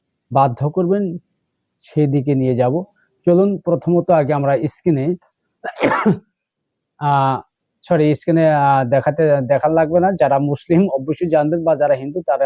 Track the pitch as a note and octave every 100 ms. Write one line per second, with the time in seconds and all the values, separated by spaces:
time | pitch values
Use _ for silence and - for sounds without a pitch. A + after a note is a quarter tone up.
0 | _ _ - C3+ C#3 A#2 D3 F#3 F3 G3+
1 | F#3+ E3+ _ _ _ _ _ _ - D#3
2 | D3 C#3+ C3+ C3 C3 B2 B2 D#3 G3 _
3 | _ _ F3 F3 G3+ F#3 - E3 E3+ F3
4 | E3+ E3 C#3 C#3+ C#3 C3 C#3+ - F3+ C#3
5 | D3 F3+ _ _ _ _ - - - -
6 | A3 - - _ _ _ _ _ _ -
7 | D3 C#3 C3+ - - _ _ _ - E3+
8 | D3+ D3+ - E3 D#3+ D3 C#3 C3+ B2 C3+
9 | C#3 D3 D#3 C#3+ B2+ C#3 D#3 D#3+ D#3 F3
10 | F#3 F3 C#3 C3+ C#3+ C#3+ - E3+ F#3+ C3+
11 | C3+ D3+ F3 D#3 D3+ E3+ D#3+ C#3+ D3 C3
12 | C3+ F3 E3 C#3